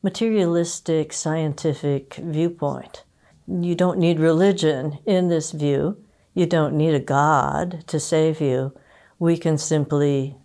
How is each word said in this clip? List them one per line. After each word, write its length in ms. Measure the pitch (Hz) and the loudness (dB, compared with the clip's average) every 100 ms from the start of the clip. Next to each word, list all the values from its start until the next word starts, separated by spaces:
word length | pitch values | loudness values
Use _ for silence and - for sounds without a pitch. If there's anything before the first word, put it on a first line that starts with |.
materialistic 1080 | 196 190 226 220 175 170 170 - - 160 156 | -4 -2 0 2 2 2 0 -4 -2 -2 -2
scientific 1000 | - 160 160 156 147 165 139 147 139 - | -4 -4 -2 -2 -2 -2 -2 -2 -2 -4
viewpoint. 880 | - 170 151 170 170 147 131 - - _ _ _ _ - | -12 -6 -2 -2 -2 -4 -4 -12 -20 _ _ _ _ -8
You 280 | 180 175 | -4 -2
don't 240 | 170 180 180 | 0 0 2
need 220 | 170 156 | 2 4
religion 800 | 160 160 196 190 156 135 147 143 | 4 4 4 4 0 0 -6 -6
in 240 | - 185 180 | -2 0 2
this 220 | 165 156 | 0 -2
view. 480 | 156 147 139 147 208 - _ _ | -4 0 0 0 -4 -14 _ _
You 140 | - 170 | -2 0
don't 280 | 170 151 | 2 2
need 200 | 151 156 | 2 2
a 60 | 143 | 0
God 840 | - 139 147 147 - 139 175 170 - | 0 2 4 4 2 -2 -4 -8 -6
to 120 | 156 | -6
save 400 | - 156 160 160 | 0 2 2 0
you. 320 | 147 127 135 - _ - _ _ | 0 0 -2 -8 _ -20 _ _
We 180 | 170 165 | 0 0
can 200 | 165 151 | 0 -2
simply 800 | - 156 143 147 147 139 135 - | 0 -2 0 0 2 0 -4 -10